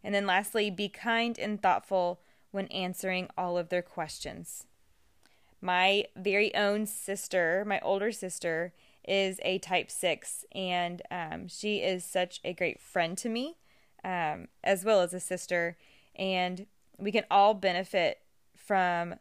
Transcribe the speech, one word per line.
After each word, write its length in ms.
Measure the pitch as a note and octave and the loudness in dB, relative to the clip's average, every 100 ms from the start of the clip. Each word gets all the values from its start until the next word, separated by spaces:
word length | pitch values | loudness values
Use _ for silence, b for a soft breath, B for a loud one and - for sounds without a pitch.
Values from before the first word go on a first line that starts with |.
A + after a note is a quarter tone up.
And 120 | G#3 G3+ | 0 0
then 100 | G3+ | 2
lastly, 460 | F3+ G3 A3+ G#3 | 2 2 0 0
be 180 | F3+ G3+ | -2 -6
kind 480 | - A#3 A3+ A#3 A#3 | -4 -2 0 0 -2
and 240 | G#3 G#3 | -4 0
thoughtful 600 | F#3+ - - F#3+ F3 F3+ b b b | 4 2 2 0 0 -2 b b b
when 160 | G3 F#3+ | -6 -4
answering 640 | - F3+ F3+ F#3+ F3+ F#3 - | -4 -4 -4 -2 -2 -4 -4
all 180 | F3+ F3 | -2 -2
of 140 | E3+ | 0
their 140 | F3+ | -2
questions. 840 | F3 - D#3 - D3 - - - - _ b b b b b b b b | -2 -8 -8 -8 -12 -12 -14 -16 -18 _ b b b b b b b b
My 440 | F3+ F3+ F#3+ G3+ - - | 0 4 6 4 0 -4
very 400 | F#3+ G3+ A3 - | 0 2 2 2
own 320 | G3+ G#3 G#3+ | 2 2 -2
sister, 760 | - - G3 - F#3 E3+ F3+ G#3 | -6 -6 -6 -2 2 2 2 0
my 120 | G3 | -2
older 300 | - G3 G#3+ | 0 0 0
sister, 600 | G#3+ F#3 - E3+ D#3+ F3 b b b - | -4 -8 -6 -4 -4 -4 b b b -2
is 320 | G3 F#3+ F#3+ | 2 2 0
a 160 | - F#3 | -2 -2
type 320 | - F3+ - | 0 0 0
six, 520 | - F3 D3 - - - | -2 0 0 -6 -12 -10
and, 500 | - F#3 F3+ F3 F3 - | -6 -2 -2 -2 -6 -10
um, 360 | F3+ D#3+ D#3+ F3+ | -8 -6 -8 -10
she 360 | - G#3+ G#3 | -6 -2 0
is 200 | - F#3 | 0 -2
such 380 | - F#3+ F3+ - | -2 -2 -2 -4
a 100 | - | -8
great 260 | F3 F3 - | -2 -4 -4
friend 360 | - F#3 E3 F#3 | -6 -2 -2 -2
to 100 | A#3+ | -4
me, 280 | A3+ C#4 E4+ b b b b | -4 -6 -10 b b b b
um, 440 | F#3+ F3+ D#3+ D3+ - _ | -6 -2 -2 -4 -10 _
as 200 | - F#3+ | 0 2
well 180 | G3 G#3 | 4 4
as 120 | F3+ | 4
a 60 | F3+ | -2
sister, 580 | - F#3 - F3 E3+ F3 b b b - | -6 -6 -2 0 0 -6 b b b -6
and 500 | F#3+ F#3 F3+ F3+ G3+ _ _ - | -2 0 -2 -4 -12 _ _ -8
we 140 | G3 | 0
can 140 | G#3 - | 0 4
all 240 | G3 G3+ | 8 8
benefit 680 | G#3 F#3+ F3 F#3+ G3 E3 - _ _ _ - | 6 2 0 0 2 2 0 _ _ _ -20
from 600 | - G3 F3+ F3 E3+ - | -2 2 2 2 -2 -8